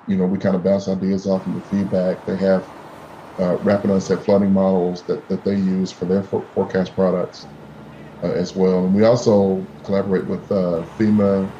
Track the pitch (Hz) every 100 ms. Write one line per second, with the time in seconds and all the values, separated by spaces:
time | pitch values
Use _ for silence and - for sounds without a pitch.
0 | - 190 92 95 101 92 90 98 98 95
1 | 95 95 98 95 92 87 - 101 95 98
2 | 92 87 - 95 95 95 - - - -
3 | - - - - 90 87 101 101 101 95
4 | - 92 - 101 101 95 95 95 90 90
5 | - 82 - 95 - 101 95 95 95 -
6 | 87 95 98 - - - 95 95 90 -
7 | 92 90 90 - - - - - - -
8 | - - 87 82 90 95 92 92 92 98
9 | 110 120 120 104 98 95 95 - - 98
10 | 101 92 - 95 - 101 90 82 82 -
11 | 110 104 101 98 98 -